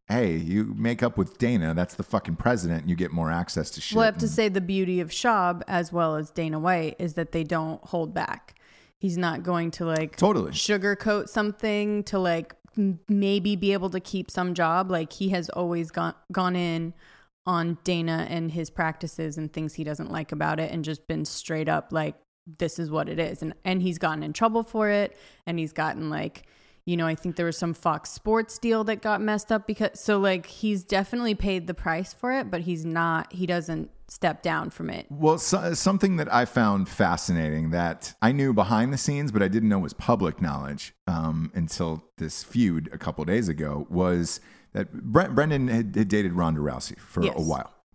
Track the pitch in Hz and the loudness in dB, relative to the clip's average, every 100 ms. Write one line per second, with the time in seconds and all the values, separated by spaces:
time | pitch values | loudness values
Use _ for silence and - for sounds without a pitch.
0 | - 117 104 82 82 104 107 104 117 117 | -2 2 2 0 2 0 0 0 0 2
1 | 120 - 90 - 120 117 80 82 - - | 0 2 -2 0 2 2 2 0 -2 -4
2 | - 104 - 80 120 120 87 82 80 87 | -2 -2 -2 -2 0 2 0 -2 0 0
3 | 87 85 80 85 90 95 78 80 - 220 | 0 0 0 -2 -2 -4 -4 -6 -2 4
4 | 220 170 226 185 214 190 180 190 185 180 | 4 2 -2 2 2 0 0 0 2 0
5 | 170 - 240 214 180 170 - 180 170 170 | -2 -2 2 4 2 0 -2 -2 0 0
6 | 160 156 151 - 160 156 175 180 160 - | 2 0 -4 -4 -2 0 2 2 0 -4
7 | 170 160 165 165 156 165 160 - - 170 | -6 -4 -4 -2 0 -2 -2 -8 -6 -4
8 | 160 180 - - - - _ - _ - | -4 -4 -6 -8 -12 -20 _ -20 _ -6
9 | 196 170 175 151 170 170 170 - 165 160 | -2 0 -2 -2 -2 -2 -2 -2 -2 0
10 | 156 - 196 175 80 - - 208 202 202 | -2 2 2 4 -2 -4 0 0 0 0
11 | 220 208 - 220 208 202 220 208 208 208 | 0 0 0 -2 -2 -2 -2 0 0 -2
12 | 202 196 180 165 - - - - 196 165 | -2 0 2 0 -4 -16 -8 0 0 0
13 | - 202 196 202 190 196 196 196 185 185 | 0 2 4 2 2 2 2 2 0 -4
14 | - 190 180 185 180 175 165 175 190 170 | -4 -6 -4 -2 -2 2 2 2 2 -2
15 | 160 - 190 180 160 - 175 170 165 175 | -2 -2 0 0 -2 -4 -2 -2 -2 -2
16 | 170 - - 185 180 180 175 165 165 - | -4 -4 -6 -2 0 0 0 -2 -4 -8
17 | - - _ _ 185 170 165 170 180 170 | -20 -20 _ _ -2 0 0 -2 0 0
18 | 165 165 160 165 165 165 156 - 160 156 | 0 -2 -2 -4 -4 -4 -6 -2 -2 -2
19 | 165 - 160 151 156 160 156 - 151 147 | -8 -6 -6 -4 -6 -6 -6 -6 -6 -6
20 | 156 160 156 151 156 156 160 170 151 151 | -6 -6 -6 -2 -2 0 -2 -4 -4 -6
21 | - 160 151 - - 160 156 156 - 160 | -6 -4 -4 -6 -6 -2 0 0 0 -2
22 | 151 - _ _ 170 156 165 170 156 156 | -2 -6 _ _ -18 -4 -4 -2 -2 -2
23 | - 160 156 143 160 - 185 185 180 165 | -2 -2 -4 -4 -8 -6 -2 0 0 0
24 | 165 156 151 - 226 226 226 220 208 202 | -2 -2 -4 0 2 2 -2 0 2 2
25 | 202 - - _ - 170 156 - 156 - | 0 -6 -20 _ -6 -4 -4 -2 -4 -2
26 | 160 156 160 - - _ _ _ - 170 | -4 -4 -6 -10 -20 _ _ _ -2 0
27 | 165 160 175 165 170 160 170 156 170 156 | 0 0 -4 -2 -2 -2 -4 -2 -2 -2
28 | - - 214 226 220 - 233 220 220 214 | -4 -6 0 0 0 -2 0 2 0 -2
29 | 220 202 214 214 - 220 214 208 214 - | 0 0 2 0 0 -2 0 -2 -2 0
30 | - 202 196 185 - - 214 196 - 196 | 2 4 4 2 -2 -4 -2 -2 0 0
31 | 196 240 233 202 202 185 170 175 175 160 | 0 -2 0 0 0 0 -4 -6 -2 -2
32 | 190 - 247 269 202 175 175 165 165 165 | -4 -6 -2 -2 -2 -4 -2 -4 -2 0
33 | 170 160 - 180 180 175 165 160 - - | 2 0 -2 -4 0 0 -2 -6 -6 -14
34 | - - 170 151 170 156 156 - 160 - | -16 -2 -2 0 -2 -2 -4 -8 -8 -8
35 | - 143 156 160 - 185 170 165 190 196 | -10 2 4 4 2 0 0 2 4 4
36 | 196 175 151 117 123 123 107 98 92 - | 4 2 4 4 4 4 4 4 0 2
37 | 92 85 - 85 78 76 80 85 85 82 | 2 2 2 2 2 0 0 0 0 -2
38 | - - 110 139 139 104 101 110 123 139 | -10 0 2 4 4 4 4 4 2 0
39 | - 143 143 107 95 110 110 98 80 - | 0 0 0 2 4 4 4 2 0 -2
40 | - 113 87 - 82 71 69 73 - _ | 2 2 2 0 -2 -2 -6 -8 -12 _
41 | - 82 80 80 80 92 80 - 82 80 | -4 -2 0 0 -2 -2 -4 -2 -4 -4
42 | - - 80 - - 120 107 80 78 78 | -10 -10 -8 -8 -4 2 2 2 -4 -6
43 | - - 78 110 98 78 76 73 73 87 | -6 -4 0 0 0 -2 -2 -4 -2 2
44 | 90 87 82 - - - _ - 98 - | 4 2 0 -4 -12 -20 _ -6 -6 -8
45 | - 110 120 127 156 139 127 117 107 104 | 4 4 4 2 2 2 2 2 2 2
46 | 101 104 95 87 82 78 73 62 - - | 4 4 2 2 2 2 0 -4 -8 -12
47 | - 85 80 67 80 69 - - _ | -8 0 0 0 -2 -2 -4 -14 _